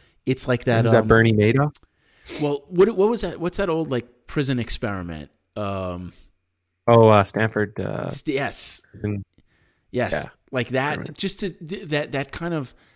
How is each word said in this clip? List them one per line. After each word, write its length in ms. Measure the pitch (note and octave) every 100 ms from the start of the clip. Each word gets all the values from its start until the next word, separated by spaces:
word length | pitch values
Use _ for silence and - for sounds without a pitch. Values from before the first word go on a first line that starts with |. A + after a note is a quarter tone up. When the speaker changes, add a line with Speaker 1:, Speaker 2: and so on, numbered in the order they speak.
| _ _ -
Speaker 1:
It's 200 | C3 -
like 180 | B2
that, 200 | - A#2
Speaker 2:
Is 80 | A#2
that 100 | A#2
Speaker 1:
um, 60 | A2
Speaker 2:
Bernie 240 | A2+ A2+
Madoff? 420 | G#2+ G#2 C3 D3 - _ _ _ _ - -
Speaker 1:
Well, 200 | D3 C#3+ -
what, 260 | F3 G3+
what 140 | F#3+ G#3
was 140 | A#3
that? 180 | F3+ B2+
What's 160 | E3 -
that 140 | F#3+
old, 200 | D#3+ D3+
like, 360 | B2 - _ -
prison 320 | D#3 C3+ B2+
experiment? 720 | A2+ - A2 F#2+ E2+ D#2 D2 _ _ -
Um, 560 | G2+ G2 F#2 F2 F2+ - - _ _ _ _ _ -
Speaker 2:
Oh, 180 | A#2 A2
uh, 140 | G#2
Stanford, 540 | G2 G2+ A2 G#2+ G#2 -
uh, 280 | G2 - F2
Speaker 1:
St-, 260 | - -
yes. 460 | C3+ C3 - - - _
Speaker 2:
prison. 300 | G2+ G#2 G2+ - _ _ _ _ _ _
Speaker 1:
Yes. 220 | B2 A2+
Speaker 2:
Yeah. 120 | D2+ C#2+ _ _
Speaker 1:
Like 180 | B2+ A#2
that, 220 | B2+ C#3 D3+
Speaker 2:
Experiment. 180 | - D#3
Speaker 1:
just 220 | F#3+ -
to, 100 | G3+
th-, 380 | - D3+ G#3 F3
that, 240 | D3 D3+
that 200 | C3+ C#3+
kind 220 | - E3+
of, 200 | D#3+ B2+ - _